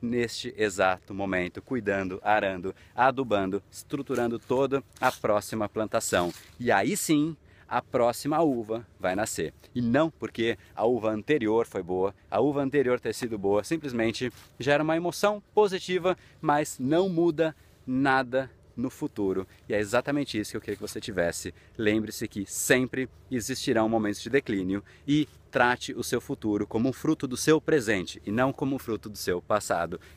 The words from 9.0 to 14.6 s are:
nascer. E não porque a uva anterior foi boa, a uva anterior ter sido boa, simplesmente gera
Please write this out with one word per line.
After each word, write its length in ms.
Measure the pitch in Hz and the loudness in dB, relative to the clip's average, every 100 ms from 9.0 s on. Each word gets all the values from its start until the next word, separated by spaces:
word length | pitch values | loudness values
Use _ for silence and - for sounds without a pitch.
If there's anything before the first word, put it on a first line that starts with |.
| 92 95 | -2 0
nascer. 380 | 113 - 76 - - | -2 -4 -6 -8 -8
E 80 | 123 | -2
não 300 | 117 135 160 | 2 2 2
porque 460 | - 110 - 113 101 - - | -2 -8 -2 -2 -2 -10 0
a 100 | 113 | 2
uva 240 | 120 107 | 2 0
anterior 560 | 107 104 147 107 113 113 | -2 0 2 4 2 2
foi 160 | 101 | -4
boa, 320 | 87 92 95 - _ | -2 0 0 -4 _
a 100 | 101 | 0
uva 220 | 139 139 | 2 0
anterior 380 | 135 143 123 123 | 0 2 2 0
ter 140 | 117 | -2
sido 240 | - 117 107 | -6 -6 -2
boa, 260 | 98 104 | 2 2
simplesmente 680 | - 165 147 120 113 110 123 - - | 0 -4 -4 0 0 0 -6 -8 -20
gera 240 | - | -4